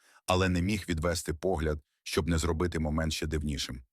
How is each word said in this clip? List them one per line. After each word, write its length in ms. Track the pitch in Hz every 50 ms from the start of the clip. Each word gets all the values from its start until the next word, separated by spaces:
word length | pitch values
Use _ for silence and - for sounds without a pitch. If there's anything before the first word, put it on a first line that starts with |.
| _ _ - - _
але 240 | - 92 90 92 95
не 120 | 90 87
міг 240 | 85 95 107 101 - -
відвести 440 | 90 78 78 87 85 82 - - 85
погляд, 460 | 80 - 92 92 78 76 78 76 76 - _ _ _ -
щоб 240 | - - - 85 80
не 100 | 85 80
зробити 420 | 82 82 85 80 87 87 - 85
момент 340 | 80 76 76 80 80 80 76
ще 140 | - - 78
дивнішим. 560 | 78 78 71 73 71 67 - - 62 62 - _